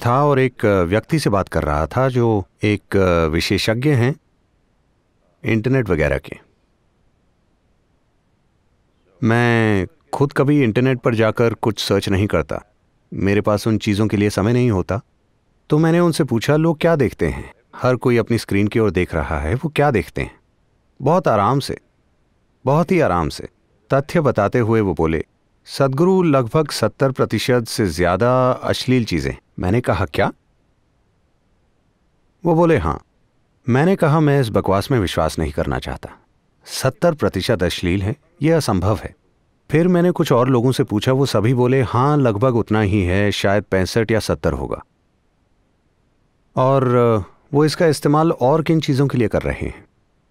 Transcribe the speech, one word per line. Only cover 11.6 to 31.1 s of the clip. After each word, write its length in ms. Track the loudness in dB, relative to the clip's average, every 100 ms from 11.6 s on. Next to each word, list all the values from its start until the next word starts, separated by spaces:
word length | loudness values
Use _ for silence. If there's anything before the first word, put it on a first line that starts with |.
| -4 -2
सर्च 260 | 0 0 0
नहीं 180 | 0 0
करता, 340 | -2 -4 -8 -12 _ _ _ _
मेरे 280 | -4 0 0
पास 260 | 2 0 0
उन 100 | -2
चीज़ों 300 | 0 0 0
के 100 | 0
लिए 120 | 0
समय 240 | 0 0
नहीं 180 | 2 2
होता। 300 | 0 -2 -6 -8 _ _ _ _ _ -4
तो 80 | 0
मैंने 220 | 2 2
उनसे 240 | 2 0
पूछा, 320 | -2 -2 0 0
"लोग 240 | 0 0
क्या 160 | 0 2
देखते 320 | 0 -2 -4
हैं? 260 | -4 -10 -20 _ -6
हर 200 | -2 0
कोई 220 | 0 0
अपनी 200 | 0 -2
स्क्रीन 300 | -2 -2 0
की 120 | 0
ओर 120 | 0
देख 220 | 0 -2
रहा 260 | -2 -4 -4
है, 160 | -4 -4
वो 140 | -4
क्या 220 | 0 0
देखते 300 | 0 -2 -6
हैं?" 180 | -8 -10 _ _ _ _ _ -6
बहुत 260 | 0 0 2
आराम 320 | 2 2 0
से, 200 | -4 -10 _ _ _ _ _ _ _ _ 0
बहुत 260 | 0 2
ही 80 | 2
आराम 300 | 2 0 -2
से 200 | -6 -14 _ _ _ -4
तथ्य 280 | -2 0 0
बताते 380 | 0 2 2 2
हुए 220 | 2 2
वो 120 | 2
बोले, 320 | 0 0 -2 -6 _ _ _ -10
"सदगुरु, 580 | -2 0 2 2 2
लगभग 480 | 2 2 0 -2 -2
सत्तर 400 | -2 -4 0 -2
प्रतिशत 540 | 0 -2 -2 0 0 0
से 220 | -2 -2
ज़्यादा 640 | 0 0 2 2 2 0
अश्लील 540 | 0 -4 -4 0 0 0
चीज़ें।" 320 | -4 -4 -8 _ -8
मैंने 220 | -2 -2
कहा, 240 | 0 -2 -2
"क्या?" 260 | -2 -4 -4 _ _ _ _ _ _ _